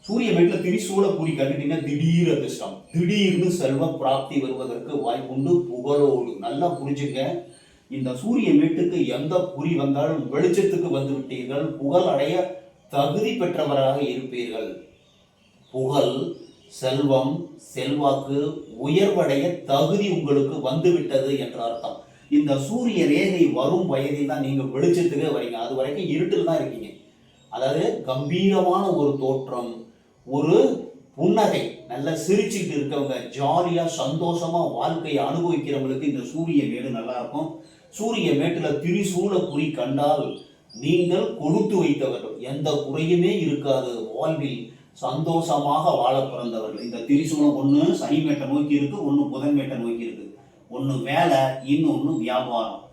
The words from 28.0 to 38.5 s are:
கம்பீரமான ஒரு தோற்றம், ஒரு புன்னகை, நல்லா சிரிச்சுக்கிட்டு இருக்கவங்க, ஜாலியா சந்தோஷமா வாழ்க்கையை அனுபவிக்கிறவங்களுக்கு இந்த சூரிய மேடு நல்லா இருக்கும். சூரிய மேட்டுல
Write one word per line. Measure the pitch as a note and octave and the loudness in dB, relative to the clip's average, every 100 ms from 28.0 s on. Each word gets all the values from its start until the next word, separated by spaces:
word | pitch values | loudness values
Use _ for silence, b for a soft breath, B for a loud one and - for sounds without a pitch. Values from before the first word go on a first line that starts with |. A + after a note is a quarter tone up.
| - | -4
கம்பீரமான | C3 D3 F3+ G3 F#3+ F3+ F#3 G3 D#3 | -4 -2 2 4 4 4 2 2 2
ஒரு | C#3+ C3+ | 2 2
தோற்றம், | C3 C3+ B2+ B2 A#2 A2+ - b b b B2 | 0 -2 -4 -8 -8 -12 -18 b b b -6
ஒரு | C#3 D3 G3+ C4+ - - - - - | -2 4 6 6 2 -8 -18 -20 -2
புன்னகை, | F3 A3 G3 - F3 - - | 2 4 2 2 -4 -10 -12
நல்லா | C3+ D3 D#3+ F3 | -6 -4 -4 0
சிரிச்சுக்கிட்டு | G3+ - G3 D3 D3+ | 2 2 -4 -4 -4
இருக்கவங்க, | C3 C#3+ C3 B2+ B2 B2+ | -4 -4 -4 -6 -8 -4
ஜாலியா | C#3 E3+ F3 E3+ E3 - | 0 2 2 0 -2 -2
சந்தோஷமா | E3 D#3+ F3 E3+ E3+ E3+ D#3 - | -4 -2 -2 -2 -2 0 -2 -2
வாழ்க்கையை | D#3 E3 D#3 C#3+ - | -2 -4 -2 -2 -2
அனுபவிக்கிறவங்களுக்கு | E3+ E3+ D3+ C3+ C#3 C3 C3 D3 | -2 0 -2 -2 -4 -2 -2 -2
இந்த | B2+ A#2+ | -4 -6
சூரிய | D#3 E3 C#3+ A2+ | -6 0 0 0
மேடு | A#2 C3+ A2+ | -4 -6 -8
நல்லா | A#2+ B2 | -6 -8
இருக்கும். | - D3+ D#3+ - B B B - | -6 -6 -8 -10 B B B -6
சூரிய | A3+ A3 E3+ C#3 | -4 0 2 2
மேட்டுல | E3 | 0